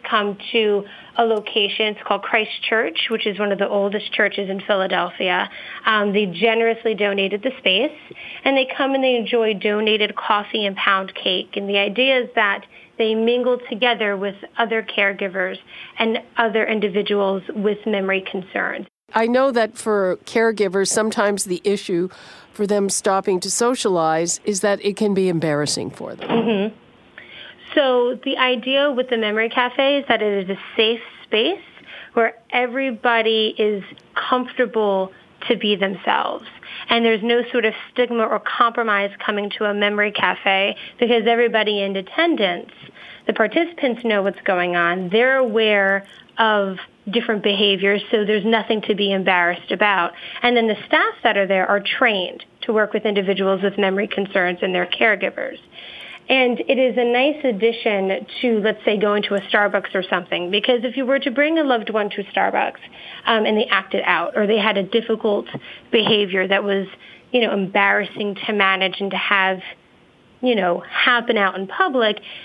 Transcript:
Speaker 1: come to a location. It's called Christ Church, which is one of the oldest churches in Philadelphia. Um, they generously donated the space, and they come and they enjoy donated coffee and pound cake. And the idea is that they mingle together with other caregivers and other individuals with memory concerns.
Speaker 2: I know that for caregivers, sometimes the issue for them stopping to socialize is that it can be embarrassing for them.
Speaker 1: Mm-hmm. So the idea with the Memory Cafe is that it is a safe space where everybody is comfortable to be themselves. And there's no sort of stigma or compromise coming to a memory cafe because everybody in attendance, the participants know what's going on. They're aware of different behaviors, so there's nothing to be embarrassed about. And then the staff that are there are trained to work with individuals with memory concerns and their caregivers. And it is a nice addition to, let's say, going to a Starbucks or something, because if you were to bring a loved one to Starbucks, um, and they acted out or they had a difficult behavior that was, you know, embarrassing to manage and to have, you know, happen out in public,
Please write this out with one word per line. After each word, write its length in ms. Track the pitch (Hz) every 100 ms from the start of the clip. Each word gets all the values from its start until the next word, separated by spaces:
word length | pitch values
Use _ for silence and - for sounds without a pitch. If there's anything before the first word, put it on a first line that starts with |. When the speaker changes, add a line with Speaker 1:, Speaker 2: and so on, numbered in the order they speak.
Speaker 1:
come 340 | - 220 208 202 -
to 340 | 233 214 202 202 - - -
a 60 |
location. 640 | 226 214 208 220 196 - 214
It's 120 | 214 -
called 160 | 202
Christ 300 | - 226 220 - -
Church, 400 | 226 247 330 -
which 160 | 220 214
is 140 | 185
one 140 | 208
of 60 | 190
the 80 | 202
oldest 440 | 202 202 208 -
churches 380 | - 202 196 190
in 100 | 190
Philadelphia. 920 | - 196 190 180 180 - 185 180 202 - - - 226
Um, 260 | 214 202
they 140 | 196 202
generously 720 | 170 226 226 226 226 226 208
donated 480 | 202 196 196 202
the 80 | 254 -
space, 400 | 190 190 302 - - - - -
and 140 | 269 269
they 100 | 262 -
come 160 | 269
and 80 | 269
they 140 | 262 240
enjoy 380 | 196 240 220
donated 640 | 196 214 208 214 214 208 -
coffee 480 | - 208 208 220 202
and 100 | 196
pound 400 | 202 190 190 -
cake. 400 | 202 185 - 202
And 140 | 202
the 80 | 202
idea 460 | 202 202 262 254
is 60 | 247 233
that 300 | 202 208 - - - -
they 180 | 220 220
mingle 420 | 226 247 247 247 -
together 480 | 208 247 226 208 196
with 180 | 202 196 - -
other 260 | 220 226
caregivers 720 | 214 - 196 196 196 190 185 190 - - - -
and 240 | 226 233 - -
other 300 | 226 220 214
individuals 800 | 220 202 196 202 202 196 196 - 214
with 220 | 202 208 220
memory 400 | 202 196 190 190
concerns. 560 | 190 175 196 180 - 196 _ _
Speaker 2:
I 140 | 220 226
know 240 | 247 269
that 260 | 240 220 -
for 400 | 226 208 185 170 -
caregivers, 640 | 233 226 208 196 196 190
sometimes 560 | 220 220 226 208 196 185
the 160 | 175
issue 460 | 202 202 - 170 185 - - - -
for 160 | - 202
them 220 | 208 196
stopping 500 | - 208 190 202 185
to 100 | 190
socialize 920 | - 240 254 208 175 160 160 170 -
is 160 | - 196
that 240 | 208 196
it 140 | 202 196
can 160 | 214
be 160 | 190 185
embarrassing 640 | 165 160 147 147 - -
for 240 | - - -
them. 120 | -
Speaker 1:
Mm-hmm. 480 | 233 220 202 214 - - _ - - - - - - - 311
So 420 | 262 247 240 254
the 140 | 269 269
idea 540 | 254 247 254 277 285
with 180 | 247 254
the 80 | 226
Memory 320 | 214 214 226
Cafe 480 | 247 240 - 269 285
is 80 | 269
that 140 | 220
it 280 | 208 202 185
is 80 | 196
a 20 | - -
safe 240 | 220 226 - -
space 360 | - 214 277 392 - - - - -
where 240 | 233 226 - -
everybody 1040 | 247 247 254 269 220 247 233 220 220 214 -
is 260 | 214 202 - - - -
comfortable 960 | - 254 247 - 240 220 208 190 190 - - - -
to 80 | 233
be 180 | 208 190
themselves. 720 | 196 185 - - - - - - - - -
And 140 | 233
there's 180 | 226 220
no 220 | 233 240 240
sort 140 | 247 214
of 80 | - -
stigma 320 | - 240 233
or 160 | 220 214
compromise 720 | - - 233 240 226 202 202 202
coming 260 | - 208 202 -
to 80 | 208
a 80 |
memory 400 | 202 208 208 208
cafe 640 | 202 185 190 202 190 202 - - -
because 240 | 240 233 214
everybody 540 | 233 233 220 208 202
in 160 | 196 196
attendance, 720 | 190 - 339 240 190 175 - - - - - - -
the 60 |
participants 720 | 226 214 311 339 - 269 233 226
know 180 | 208
what's 180 | 196 190
going 360 | - 180 175 175
on. 320 | 170 185 180
They're 280 | 220 254 269
aware 720 | 247 220 220 202 196 196 196 - - -
of 400 | 220 208 196 185 - _ 208
different 340 | 233 233 214
behaviors, 580 | 208 202 202 190 196 202 -
so 140 | 214
there's 220 | 208 214 214
nothing 380 | 226 214 214
to 120 | - 196
be 160 | 202
embarrassed 600 | 190 185 180 170 175 -
about. 420 | 190 208 185 175 - - -
And 140 | 240 240
then 120 | 226
the 100 | 196 -
staff 260 | 311 427 -
that 120 | 226 202
are 120 | 190
there 200 | 190 185
are 140 | 202
trained 640 | 202 - 240 196 175 - - _
to 100 | -
work 220 | 214 208
with 120 | 214 214
individuals 560 | 202 190 190 190 190
with 160 | 196 196
memory 300 | 190 190 202
concerns 520 | - 196 196 180 175
and 120 | 185
their 120 | 180 175
caregivers. 720 | - 226 196 190 - - - - - - - - - -
And 320 | 262 247 233
it 200 | - 262
is 180 | 254 226
a 80 | 240
nice 400 | 247 285 302 262
addition 800 | 196 226 226 226 202 190 190 - -
to, 180 | 247 220
let's 240 | 214 214
say, 140 | 233 208
going 240 | 208 208
to 120 | 208 202
a 60 |
Starbucks 520 | 196 214 202 202 -
or 80 | 190
something, 480 | 185 180 180 170 175
because 340 | 202 226 240
if 140 | 240 254
you 80 | 254
were 140 | 269
to 100 | 269
bring 300 | 240 302 330
a 40 |
loved 280 | 277 233 208
one 180 | 214 202
to 140 | 208
Starbucks, 560 | 196 190 190 202 - - - - - - -
um, 180 | 220 214
and 100 | 214
they 100 | 247
acted 360 | 196 - 196
out 320 | 185 165 170 226
or 120 | 208
they 100 | 220
had 180 | 214 196
a 60 |
difficult 640 | 190 233 226 220 220 202 - - - - -
behavior 560 | 233 202 208 196 190 185
that 160 | 196
was, 240 | 202 196 185 - - - -
you 100 | 247
know, 120 | 208
embarrassing 840 | 202 190 196 202 208 190 - 208 196 -
to 60 |
manage 460 | 202 190 185 190 185
and 120 | 196
to 60 | 185
have, 420 | - 196 190 190 - - _ _ _ _ _ _
you 140 | 247 220
know, 240 | 180 175
happen 580 | - - 254 240 240 220
out 220 | 190 190
in 80 | 190
public, 520 | - 370 254 214 214 - -